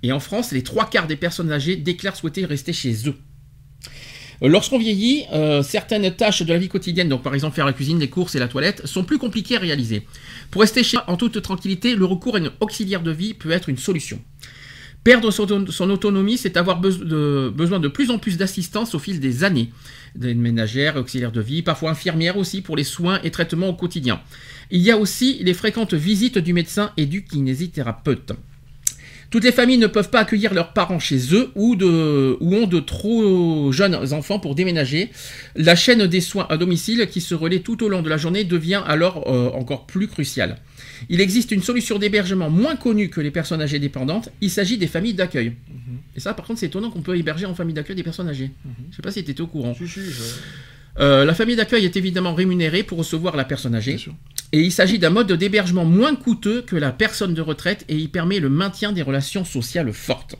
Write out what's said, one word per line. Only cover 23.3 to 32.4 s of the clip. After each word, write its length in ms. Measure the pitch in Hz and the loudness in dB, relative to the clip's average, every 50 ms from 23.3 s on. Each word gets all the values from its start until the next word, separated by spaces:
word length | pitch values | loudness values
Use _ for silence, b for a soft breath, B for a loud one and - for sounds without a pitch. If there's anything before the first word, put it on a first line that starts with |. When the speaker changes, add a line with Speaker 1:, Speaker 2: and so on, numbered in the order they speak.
Speaker 1:
traitements 380 | - - 170 165 - 160 180 190 | -2 -2 -2 -2 0 -2 0 -2
au 40 | 175 | -2
quotidien. 480 | 180 180 170 - 175 131 127 110 - B B B B B B B B B B | -2 -4 -4 -4 -2 0 0 -2 -2 B B B B B B B B B B
Il 120 | - 175 | 2 4
y 100 | 175 214 | 6 6
a 60 | 233 214 | 6 6
aussi 400 | 214 190 - - 254 262 269 - | 4 0 0 2 2 2 2 2
les 140 | - 180 175 | 2 0 0
fréquentes 400 | 175 - 220 - 233 226 175 180 | 2 0 -2 0 0 -2 0 0
visites 420 | 156 147 185 214 190 220 254 - 202 | 0 2 2 2 2 2 2 2 0
du 160 | 165 170 175 | 2 2 2
médecin 380 | 175 165 - - 208 208 208 - | 0 0 0 -2 -2 -2 -2 0
et 120 | - 151 139 | -2 -2 0
du 160 | 156 196 - | -2 -6 -6
kinésithérapeute. 1080 | - - 147 135 131 131 131 170 123 - 151 131 117 110 - - 151 127 - - - 110 - - - - - - - - - - - B B B B B B B B | -6 -4 -2 0 0 0 -2 -4 -6 -6 -6 -4 -4 -6 -4 -2 -2 -2 -2 -2 -10 -12 -12 -12 -20 -20 -20 -20 -20 -20 -6 -6 -6 B B B B B B B B
Toutes 140 | - 233 220 | 0 4 4
les 80 | 247 | 6
familles 260 | 247 247 247 240 262 247 | 6 6 6 6 6 6
ne 100 | 226 208 | 6 4
peuvent 220 | 220 214 202 - | 4 2 0 4
pas 120 | - 233 | 4 2
accueillir 320 | 214 - 226 208 202 220 190 | 2 4 2 2 2 2 2
leurs 180 | 175 170 - | 0 -2 0
parents 280 | - 214 175 - 190 165 | 0 0 0 0 0 -4
chez 340 | - - 147 131 127 127 170 | -2 0 0 0 2 4 4
eux 160 | 214 254 - - | 4 4 2 0
ou, 200 | 202 208 240 247 | 2 2 4 4
de, 600 | 185 190 180 165 165 160 151 147 143 135 131 127 | 4 4 4 4 4 4 4 4 4 4 2 2
ou 160 | - | 2